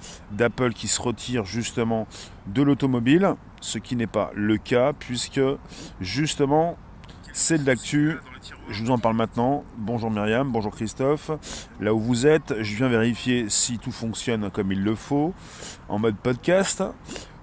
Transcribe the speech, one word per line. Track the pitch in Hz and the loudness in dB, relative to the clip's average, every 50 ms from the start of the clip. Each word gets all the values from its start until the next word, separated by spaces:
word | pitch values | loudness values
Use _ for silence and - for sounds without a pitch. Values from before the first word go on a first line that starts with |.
| - - - - - - 104 | -14 -16 -16 -16 -14 -12 -2
d'Apple | 101 117 120 104 - 127 123 110 | 0 2 2 2 2 0 0 0
qui | - - 104 | -2 0 0
se | - - | 0 2
retire | - 123 113 - - - 123 120 101 | 0 -2 -4 -4 -6 -4 -4 -4 -4
justement | 90 95 120 113 - - - 117 113 113 110 107 - - - - - - - - 98 | -4 -4 -4 -4 -4 -2 -2 0 0 0 -2 -4 -6 -10 -14 -14 -16 -16 -16 -12 -4
de | 98 131 143 | 0 2 4
l'automobile, | 143 143 - 143 135 127 123 117 123 143 175 196 185 - - - - - - | 4 4 4 2 2 2 2 4 4 6 6 6 4 2 -2 -6 -16 -18 -10
ce | - - - 113 | -6 -4 -4 -4
qui | - - 127 | -4 -4 -2
n'est | 120 113 101 | -2 -2 -2
pas | - 107 98 67 - | 0 -2 -2 -2 -2
le | 101 104 107 110 | -2 0 2 2
cas, | 101 - - 127 120 123 143 143 | 0 0 0 2 2 2 2 0
puisque | - - - 123 120 - - - 143 135 135 139 - - - - - - - - - | -4 -8 -6 -4 -4 -4 -2 0 2 2 2 0 -2 -8 -14 -14 -14 -14 -14 -10 -10
justement | 95 90 95 131 156 147 - - 147 135 147 156 165 170 160 - - - - - - - - - - - - | -8 -6 -2 -2 0 0 2 0 2 2 4 2 2 2 -2 -6 -14 -20 -20 -20 -20 -20 -20 -20 -18 -6 0
c'est | - - - 165 160 | 4 6 6 6 6
de | 139 | 4
l'actu. | 131 127 117 - - 143 147 147 156 160 131 - - - - - - 143 - - 113 | 4 2 2 2 0 2 2 2 2 0 -4 -8 -14 -18 -18 -18 -18 -18 -16 -14 -12
Je | 113 101 113 | -8 -6 -2
vous | 120 | 0
en | 131 120 | 0 2
parle | 107 113 113 | 2 2 2
maintenant. | 113 113 107 - 117 120 127 143 143 - - - | 2 0 0 0 0 0 0 0 -2 -4 -10 -12
Bonjour | 117 107 98 120 117 107 113 | -8 -6 -4 -4 -2 -2 -2
Myriam, | 110 104 104 107 110 123 139 139 | -2 0 0 2 2 2 2 0
bonjour | 117 113 101 104 95 | -2 -2 -2 -2 -4
Christophe. | - 113 107 - - 131 135 151 147 - - 156 147 - - - - - - - - | -4 -6 -6 -4 -2 0 0 0 0 -2 -6 -8 -8 -6 -10 -10 -10 -10 -14 -12 -4
Là | 95 104 110 | 0 2 2
où | 113 | 2
vous | 107 120 127 117 123 | 2 2 0 4 6
êtes, | 151 156 160 147 - 135 107 110 | 6 4 4 2 0 -4 -4 -2
je | 101 104 | -4 -2
viens | 104 131 127 | 0 0 2
vérifier | 120 113 113 120 117 - - 127 123 123 117 101 | 4 4 2 2 0 0 0 0 0 0 2 2
si | - - - - 120 104 | 2 4 4 2 0 -4
tout | - 131 | -6 -8
fonctionne | 117 - 117 113 104 - - 127 117 110 104 98 | -8 -6 -6 -6 -6 -4 -2 -2 0 0 -2 -2
comme | - - 101 95 | -2 -2 -2 0
il | 98 98 98 | 0 0 0
le | 107 113 | 0 0
faut | 104 - - 139 143 147 165 - - - - - - - - - - - - | -2 -2 -2 0 0 0 0 -2 -6 -14 -16 -14 -12 -10 -10 -10 -12 -8 -6
en | - 107 | -4 0
mode | 110 113 104 | 0 0 0
podcast. | 95 - 127 123 120 - - 175 190 196 - - - 190 - - - - - - - - - - - | 0 -2 -2 -2 0 2 2 2 4 4 4 2 2 0 -4 -6 -10 -14 -12 -12 -12 -12 -14 -14 -10